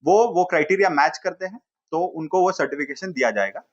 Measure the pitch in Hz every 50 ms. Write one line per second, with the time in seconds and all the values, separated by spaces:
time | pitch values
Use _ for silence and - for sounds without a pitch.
0 | 127 147 185 214 233 226 185 175 180 180 - 160 151 151 190 190 196 190 156 143
1 | 143 160 156 - _ 190 180 _ 185 185 196 240 _ _ _ _ _ _ - 160
2 | 175 180 - 160 156 151 175 190 185 185 180 - 151 131 143 143 147 135 139 -
3 | - 190 175 131 127 117 107 104 98 98 98 - - _